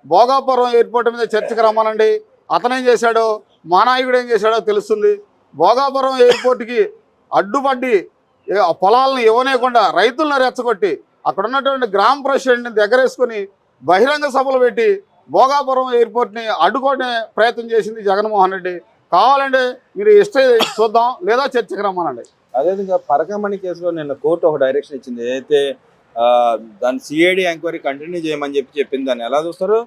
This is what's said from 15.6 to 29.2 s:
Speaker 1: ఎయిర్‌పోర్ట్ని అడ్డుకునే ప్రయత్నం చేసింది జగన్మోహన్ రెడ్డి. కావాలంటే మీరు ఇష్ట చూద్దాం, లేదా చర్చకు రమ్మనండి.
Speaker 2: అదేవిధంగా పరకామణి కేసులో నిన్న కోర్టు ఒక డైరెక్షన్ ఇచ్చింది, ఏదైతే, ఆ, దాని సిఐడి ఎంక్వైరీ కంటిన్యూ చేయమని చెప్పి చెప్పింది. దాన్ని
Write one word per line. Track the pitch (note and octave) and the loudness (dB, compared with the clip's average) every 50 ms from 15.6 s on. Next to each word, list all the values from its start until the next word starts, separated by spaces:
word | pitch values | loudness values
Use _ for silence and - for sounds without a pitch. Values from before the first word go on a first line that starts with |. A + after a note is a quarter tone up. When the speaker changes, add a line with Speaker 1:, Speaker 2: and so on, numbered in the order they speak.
| C4+ C4 C4 B3+ B3+ C4 B3 | 0 0 -2 -2 -2 0 0
Speaker 1:
ఎయిర్‌పోర్ట్ని | A#3+ A#3 A3 G3+ A#3+ A#3+ G3+ G3+ A#3 A3+ A3 G3+ E3 D#3+ | 0 0 0 0 -2 -4 -2 -4 -10 -6 -4 0 2 2
అడ్డుకునే | F#3 A3 C4 B3 C4+ C#4 C4 C4 B3 A#3+ A3+ A3 - _ | 2 2 0 -2 -2 -2 -2 -4 -4 -4 -6 -6 -8 _
ప్రయత్నం | - G#3+ A#3+ A#3 A#3 A#3 A#3 | 0 0 0 0 -4 -8 -2
చేసింది | A3+ A3+ G3 G#3 A3+ A3+ G3+ G3+ | -2 -2 -2 -2 -8 -6 -2 -2
జగన్మోహన్ | F#3+ G3+ G#3+ A3 A3 G3+ F#3 F#3 F#3+ | 0 0 0 -2 2 2 2 2 0
రెడ్డి. | F#3+ F3 F3+ F3+ E3+ - _ _ _ _ _ - | -4 -8 -8 -8 -8 -14 _ _ _ _ _ 0
కావాలంటే | F3 G#3 B3 C#4 C#4 C#4 C4+ C4 C4 B3+ B3 B3 - _ _ _ | 2 4 4 4 2 0 0 0 0 -2 -2 -6 -10 _ _ _
మీరు | F3+ G#3 G#3+ G#3 G#3 | -2 4 6 6 6
ఇష్ట | G3+ G3+ - C#4 C4+ B3+ A#3+ A3+ A3+ - - | 6 4 2 2 4 4 4 2 2 -2 -2
చూద్దాం, | - G#3+ A#3 G#3 A#3 A#3 A#3+ B3+ - F3 | -2 -2 2 2 2 0 0 -2 -4 -2
లేదా | F#3+ A3+ B3 C#4+ C4+ - | -2 0 0 0 -2 -2
చర్చకు | A#3+ A3 F3 F4+ - G#3 | -4 -4 -4 -8 -6 -4
రమ్మనండి. | G3+ F#3 F3+ E3 D#3+ C3 A#2+ A2 - _ _ _ _ - B2 | -4 -4 -4 -6 -6 -6 -10 -16 -20 _ _ _ _ -4 -2
Speaker 2:
అదేవిధంగా | C#3+ F3 G3 G3 G3+ F#3+ F#3 F3+ - - | -2 0 -2 -2 -4 -2 -2 -4 0 0
పరకామణి | F#3 F3 D#3+ E3 G#3 G#3 G#3 G3+ G3+ F#3+ F#3+ | 0 0 0 -2 -4 -6 -6 -6 -6 -6 -8
కేసులో | F3+ E3+ D#3+ F3 F3 E3+ D#3+ | -10 -10 -6 -6 -6 -4 -4
నిన్న | D3+ C#3+ C3+ - - | -6 -8 -8 -4 -2
కోర్టు | D3 E3+ E3 - E3 | -2 -2 2 0 0
ఒక | D3+ C#3+ C3+ | 2 2 0
డైరెక్షన్ | C3 C3 C#3+ C#3 - D3 B2+ | 0 0 -2 -4 -6 -14 -16
ఇచ్చింది, | - C3 A#2+ A#2+ A#2 | -12 -12 -10 -8 -6
ఏదైతే, | A#2+ B2+ C3+ B2+ - D3+ C#3+ C#3+ C#3 C3 _ _ _ _ _ _ _ _ A2+ | -6 -6 -6 -2 0 2 2 2 0 -6 _ _ _ _ _ _ _ _ 0
ఆ, | A#2+ A#2+ B2 A#2+ A#2+ A#2 A#2 G#2+ A2+ A2+ G#2 G2 | 2 2 4 4 2 2 0 -2 -6 -12 -12 -4
దాని | G#2+ B2 C3 C3 - | -4 -4 -4 -4 -8
సిఐడి | - C#3+ D#3 E3+ F3+ F#3 F#3+ F#3 F3 | -6 0 2 2 2 2 0 -2 -2
ఎంక్వైరీ | E3 D#3+ D3 E3 D#3+ E3 - | -4 -4 -8 -8 -8 -6 -6
కంటిన్యూ | D3 C#3 C#3 D3+ E3+ F3+ F3 D#3+ | -6 -6 -6 -10 -10 -10 -8 -6
చేయమని | D#3 D3+ D3 D3 C#3+ C#3+ | -6 -4 -4 -6 -2 -2
చెప్పి | C#3+ B2+ _ _ C#3+ | -4 -4 _ _ -6
చెప్పింది. | C3+ - C#3 C3+ C3+ C3 | -4 -4 -4 -6 -2 -4
దాన్ని | B2 A#2+ | -4 -4